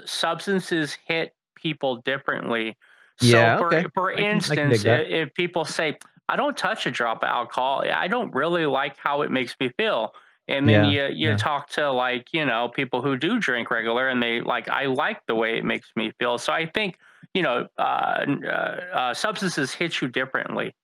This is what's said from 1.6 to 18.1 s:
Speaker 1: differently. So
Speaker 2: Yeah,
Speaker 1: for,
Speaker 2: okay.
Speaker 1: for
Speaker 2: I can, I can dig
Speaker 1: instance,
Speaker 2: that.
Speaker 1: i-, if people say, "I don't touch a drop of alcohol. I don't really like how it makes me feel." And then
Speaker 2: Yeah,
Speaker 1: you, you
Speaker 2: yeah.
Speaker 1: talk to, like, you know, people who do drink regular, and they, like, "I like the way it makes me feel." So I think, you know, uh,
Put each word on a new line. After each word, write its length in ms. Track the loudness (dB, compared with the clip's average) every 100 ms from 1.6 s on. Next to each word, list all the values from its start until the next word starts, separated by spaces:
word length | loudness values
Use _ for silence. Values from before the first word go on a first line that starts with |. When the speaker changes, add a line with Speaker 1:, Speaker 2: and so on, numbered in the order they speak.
| -6 -2 -2 -2
Speaker 1:
differently. 800 | -2 -2 -2 -4 -2 -2 -4 -8 _ -20 -16 2
So 100 | 6
Speaker 2:
Yeah, 300 | 8 8 6
Speaker 1:
for, 100 | 4 2
Speaker 2:
okay. 100 | 0
Speaker 1:
for 180 | -2 -2
Speaker 2:
I 40 | 0
can, 80 |
I 320 | 2 2 0 2
can 140 | 4
dig 120 | 4
Speaker 1:
instance, 20 |
Speaker 2:
that. 160 | 4 2
Speaker 1:
i-, 40 | 2
if 240 | -2 -2 -2
people 280 | -2 -2 -4
say, 320 | -2 -2 -4 -12 _ -4
"I 80 | -2
don't 220 | 0 0
touch 280 | -2 -2 -4
a 60 |
drop 320 | -2 -2 0
of 60 | 0
alcohol. 540 | 0 -2 -2 0 0 0
I 180 | 0 0
don't 260 | -2 -2
really 320 | -2 0 0 0
like 320 | 0 -2 -4
how 240 | -2 0
it 80 | 0
makes 240 | -2 -2 -4
me 100 | -4 -2
feel." 360 | 0 0 -2 -8 -20 _ -4
And 200 | 2 6
then 180 | 6 6
Speaker 2:
Yeah, 240 | 2 0
Speaker 1:
you, 60 | -2
you 140 | 0
Speaker 2:
yeah. 60 | 2
Speaker 1:
talk 340 | 0 -2 -4
to, 200 | -2 0
like, 380 | 0 0 -2 -4
you 100 | -2 0
know, 240 | 0 -2
people 320 | -4 -2 -2
who 120 | 0 0
do 200 | 0 0
drink 300 | 0 -2 -2
regular, 360 | -2 0 0 0
and 140 | 0
they, 180 | 0 -2
like, 260 | -2 -4 -2
"I 160 | -2 0
like 360 | 0 -2 -4 -2
the 80 | 0
way 220 | 2 0
it 80 | -2
makes 260 | -4 -4 -4
me 160 | -4 -2
feel." 200 | -2 0
So 140 | 0
I 120 | -2 0
think, 320 | -2 -2 -6 -18 -20 -4
you 80 | 0
know, 240 | 2 0 -2 -2
uh, 420 | 0 0 0